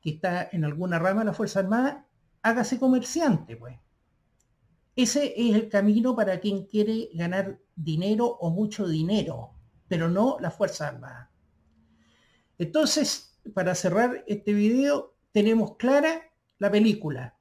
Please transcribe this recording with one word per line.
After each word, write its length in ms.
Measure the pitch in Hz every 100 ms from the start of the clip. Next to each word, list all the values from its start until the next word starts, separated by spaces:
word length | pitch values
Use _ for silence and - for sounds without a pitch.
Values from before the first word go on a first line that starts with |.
que 80 | 165
está 380 | 151 185 180 175
en 140 | 175
alguna 340 | 151 147 180 170
rama 220 | 180 202
de 60 | 220
la 80 |
Fuerza 260 | - 208 196
Armada, 480 | 185 226 269 294 _ _ _ _
hágase 360 | 220 233 214 254
comerciante, 760 | 262 254 - 330 311 170 - 117
pues. 220 | 120 - _ _ _ _ _ _ _ _ _ _ _ -
Ese 380 | 247 285 285 -
es 180 | 233
el 140 | 214 220
camino 460 | 202 208 214 247
para 260 | 226 196 180
quien 260 | 208 196 190
quiere 440 | 214 214 220 -
ganar 460 | 165 170 185 196 196 _
dinero 520 | - 160 156 190 214 240
o 240 | - 165
mucho 360 | 170 214 208 185
dinero, 640 | 156 160 208 135 120 117 - _ _ _
pero 200 | 170 165
no 280 | 180 247 277
la 100 | 175
Fuerza 380 | - 190 - 147
Armada. 440 | 123 127 120 - _ _ _ _ _ _ _ _ _ _ _ _ _
Entonces, 800 | 170 302 302 302 277 - - _ -
para 200 | 196 180
cerrar 500 | 175 185 185 247 - -
este 260 | 208 -
video, 640 | 208 208 247 277 294 - _ _
tenemos 440 | 214 208 226 208 -
clara 460 | 240 277 320 330 - _ _ _
la 120 | 202
película. 680 | 208 220 208 151 127 127 _